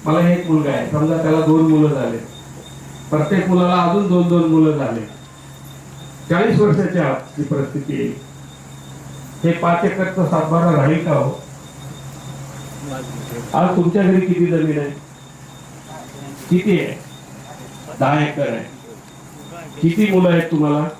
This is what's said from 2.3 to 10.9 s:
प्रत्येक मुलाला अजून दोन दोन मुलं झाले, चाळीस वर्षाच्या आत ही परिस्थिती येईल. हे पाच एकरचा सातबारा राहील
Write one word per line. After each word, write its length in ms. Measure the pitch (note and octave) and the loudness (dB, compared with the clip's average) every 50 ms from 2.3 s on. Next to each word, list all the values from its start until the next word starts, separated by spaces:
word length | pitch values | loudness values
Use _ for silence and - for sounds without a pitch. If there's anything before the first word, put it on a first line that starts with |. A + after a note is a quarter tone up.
| - - - - - - - - - - - - - - - - | -18 -18 -18 -18 -18 -18 -18 -18 -20 -18 -18 -18 -18 -18 -6 -2
प्रत्येक 380 | D3+ D3+ D3 - G3 F3+ - F#3 | -2 0 0 2 2 0 2 2
मुलाला 340 | F3+ F3 F3+ F3+ F3+ F3+ | 4 4 4 4 4 2
अजून 240 | E3 E3+ F#3+ G3+ G3+ F3+ | 2 2 2 2 2 4
दोन 200 | F3+ F3+ F3 E3+ | 4 4 4 4
दोन 160 | F3 E3+ E3 D#3+ | 4 4 4 4
मुलं 260 | D#3+ D#3+ D#3 D3+ D3 | 4 6 6 4 4
झाले, 240 | C#3 C3 A#2+ A#2 A2+ G#2 - - - - - - - - - - - - - - - - - - - - - - - - - | 0 -2 -4 -4 -6 -8 -10 -14 -20 -20 -20 -20 -20 -20 -20 -20 -20 -20 -20 -20 -20 -20 -20 -20 -18 -20 -20 -20 -18 -4 -2
चाळीस 300 | E3 F3+ G#3+ A#3 - - | 0 2 2 2 4 4
वर्षाच्या 460 | G#3 F#3 D3+ G3 F#3 E3 - F3 D3+ | 4 4 4 2 2 0 0 0 0
आत 320 | C3+ C3 - - - - D3 | 0 -2 -4 -8 -10 -8 -6
ही 60 | C#3+ | -4
परिस्थिती 520 | - C#3+ C3+ C3+ - - D3 C3+ - C3+ | -2 -2 -2 -2 -4 -6 -8 -6 -4 -4
येईल. 160 | B2 A#2 A#2 - - - - - - - - - - - - - - - - - - - - - - - - - - | -4 -4 -4 -6 -8 -16 -20 -20 -20 -20 -20 -20 -20 -20 -20 -20 -20 -20 -18 -18 -18 -18 -18 -16 -16 -18 -18 -10 -2
हे 100 | - E3+ | 0 0
पाच 320 | E3 - F3 E3+ E3+ E3+ G3 | 0 2 2 2 2 2 2
एकरचा 420 | - - F#3 F#3 F3 - F#3 E3+ | 0 0 -2 -4 -2 0 0 0
सातबारा 440 | - E3+ D#3 D#3 D#3 E3 E3+ F3 F3 D#3 | 2 2 0 0 2 2 2 4 4 4
राहील 280 | C#3+ C3+ D3+ | 4 4 2